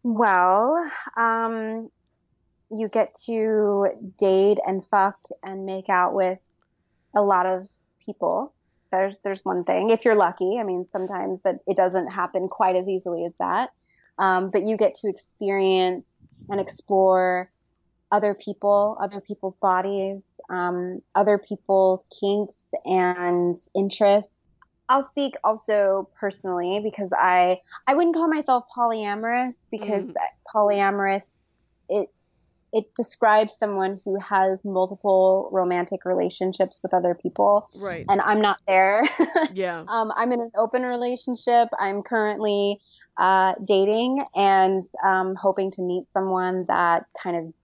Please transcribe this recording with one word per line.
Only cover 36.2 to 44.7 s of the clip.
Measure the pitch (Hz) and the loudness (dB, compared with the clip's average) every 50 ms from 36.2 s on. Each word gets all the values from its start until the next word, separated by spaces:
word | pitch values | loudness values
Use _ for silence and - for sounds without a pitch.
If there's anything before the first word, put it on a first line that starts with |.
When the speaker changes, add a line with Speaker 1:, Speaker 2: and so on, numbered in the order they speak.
| 180 180 - - 185 185 185 - 190 190 - - | 0 -2 -2 -2 -4 -4 0 0 -2 -2 -2 -10
Speaker 1:
with | - 190 - | -4 0 0
other | 185 180 180 175 | 0 0 0 -4
people. | - - 180 - - 202 202 202 208 208 _ _ | -4 -6 -8 -2 2 4 4 4 2 0 _ _
Speaker 2:
Right. | 190 196 196 175 165 - - | -12 -10 -10 -8 -8 -2 0
Speaker 1:
And | 202 202 | 0 0
I'm | - 214 214 214 | 2 2 2 2
not | 214 202 196 - _ | 2 0 0 -2 _
there. | - 190 190 190 190 202 220 277 277 | 2 4 4 6 4 4 2 2 0
<laughs> | - - 339 330 - 349 311 277 196 | 2 0 0 0 2 -2 -2 -2 -4
Speaker 2:
Yeah. | 190 190 180 170 165 165 | -4 -4 -4 -4 -8 -8
Speaker 1:
Um, | 196 214 226 220 214 - | -4 -2 -2 -2 -2 -2
I'm | - 233 247 | -2 0 0
in | 247 240 | 0 -2
an | 233 233 - | -4 -4 -2
open | 208 226 220 247 254 | -2 -2 0 0 -2
relationship. | 254 247 247 240 247 247 247 254 - 262 247 226 - 247 240 233 233 233 - - | -2 -2 -4 -4 -2 -4 -4 -4 -6 -8 -8 -4 0 4 4 4 4 2 0 -4
I'm | 208 196 202 202 | -4 -2 -4 -6
currently, | 202 - 240 220 208 214 208 - 214 208 202 202 202 202 202 202 _ _ - _ - _ _ - | -6 -2 -2 0 0 0 -2 -2 -2 0 0 0 0 0 -2 -4 _ _ -20 _ -20 _ _ 0
uh, | 175 185 190 190 190 190 - - | 2 4 4 4 4 2 0 -2
dating | 202 185 202 190 190 202 214 226 240 254 262 277 269 - - | 0 2 2 4 4 2 2 0 0 0 -2 -2 -4 -4 -2
and, | 190 196 196 196 190 190 190 | 2 4 4 6 4 4 4